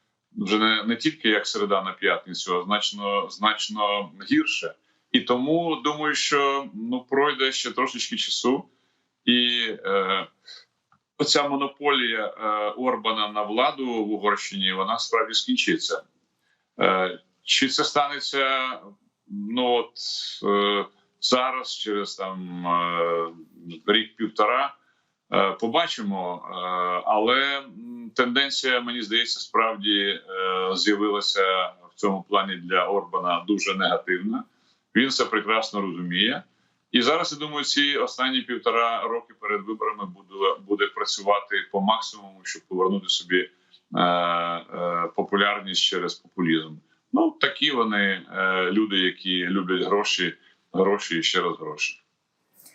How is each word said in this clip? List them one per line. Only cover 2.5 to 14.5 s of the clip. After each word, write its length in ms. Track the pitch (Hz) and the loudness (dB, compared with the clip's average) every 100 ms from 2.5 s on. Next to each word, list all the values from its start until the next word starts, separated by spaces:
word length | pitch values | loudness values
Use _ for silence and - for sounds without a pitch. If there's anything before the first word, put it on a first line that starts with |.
| 90 | -2
а 60 | |
значно, 640 | 90 104 - 101 101 101 95 | 0 0 0 -4 -2 -2 -2
значно 840 | - 104 107 - 107 104 101 92 90 101 | -2 -2 -2 -6 -2 0 0 -4 -12 0
гірше. 420 | 151 156 - - - _ _ _ | 2 2 -2 -6 -10 _ _ _
І 100 | 127 | 0
тому, 540 | 95 123 135 165 170 156 | 2 0 2 0 0 -2
думаю, 400 | 151 151 151 135 | -2 0 -2 0
що, 540 | - 147 139 139 135 | 0 2 2 0 -4
ну, 320 | 104 117 127 123 | -8 -4 -4 0
пройде 420 | 135 147 131 131 | 2 2 2 0
ще 200 | 131 127 | 0 -4
трошечки 440 | 110 131 120 - 113 | -2 -2 -2 -6 -4
часу, 500 | - - 120 139 - _ _ _ _ _ - | -2 0 2 0 -4 _ _ _ _ _ 2
і, 400 | 123 120 120 113 107 98 | 4 4 0 -2 -4 0
е, 420 | 98 95 95 95 _ - - _ _ _ _ _ - | 2 2 0 -2 _ -20 -20 _ _ _ _ _ -4
оця 300 | 143 151 143 | 2 4 2
монополія, 800 | 139 139 - 143 139 120 113 104 | 0 -2 0 2 4 2 0 -4
е, 440 | - 110 107 104 | -4 -2 0 0
Орбана 580 | 104 127 110 107 110 104 | 0 -2 0 0 0 0
на 160 | 104 | -2
владу 420 | 104 110 139 135 127 | -2 2 0 0 -4
в 260 | 113 107 | -2 -2
Угорщині, 600 | 104 104 104 - | 0 0 0 -4